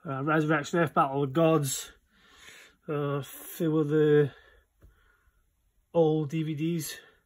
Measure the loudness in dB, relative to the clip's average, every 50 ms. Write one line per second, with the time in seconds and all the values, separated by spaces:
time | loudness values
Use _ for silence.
0 | _ -8 -8 -6 -2 0 0 0 2 0 0 -2 -2 -2 0 0 0 0 2 0
1 | 0 0 0 -2 -2 -2 0 2 2 4 4 2 0 -2 -6 -8 -10 -14 -20 _
2 | _ _ _ _ _ _ _ -20 -20 -20 -20 -20 -20 -20 _ _ _ -8 -6 -4
3 | -4 -4 -4 -6 -8 -10 -16 -18 -18 -18 -8 -4 -2 0 2 2 0 2 2 4
4 | 4 6 6 6 4 4 0 -10 _ -20 _ _ _ _ _ _ _ -20 _ _
5 | _ _ _ _ _ _ _ _ _ _ _ _ _ _ _ _ _ _ _ 2
6 | 2 2 2 0 -2 -4 -4 -6 -4 -4 -6 -4 -4 -4 -4 -4 -6 -8 -12 -16
7 | -18 -20 _ _ _